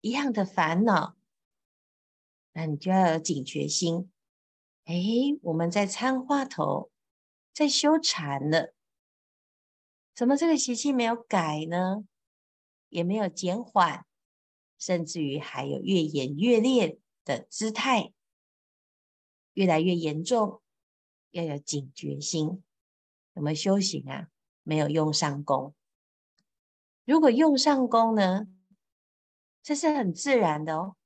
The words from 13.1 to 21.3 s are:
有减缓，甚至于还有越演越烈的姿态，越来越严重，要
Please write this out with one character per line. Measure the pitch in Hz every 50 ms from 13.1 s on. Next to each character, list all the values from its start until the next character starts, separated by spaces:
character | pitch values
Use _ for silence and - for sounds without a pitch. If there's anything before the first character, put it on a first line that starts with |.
| 202
有 | 220 208 180
减 | - - 190 180 185 226 240
缓， | - _ 202 175 160 135 - - _ _ _ _ _ _ _ _ _ _ _ _ _ _ _
甚 | - - 185 170 165
至 | 151 - 170
于 | 151 139 135
还 | 156 151 - - - 139
有 | 139 143 135
越 | - - 196 180
演 | 156 151 151 143 131 131 143
越 | 147 202 247 240 220
烈 | 220 262 262 247 196 156 - _ _ _ _ _ _
的 | - 135 - - _
姿 | - - 214 220
态， | 214 226 240 269 254 214 - - _ _ _ _ _ _ _ _ _ _ _ _ _ _ _ _ _ _ _ _ _ _ _ _ _ _ _ _ _
越 | - 196
来 | 180 160 156
越 | 165 185 180
严 | 170 160 151 147 156 165
重， | - 247 226 214 196 - - _ _ _ _ _ _ _ _ _ _ _ _ _
要 | _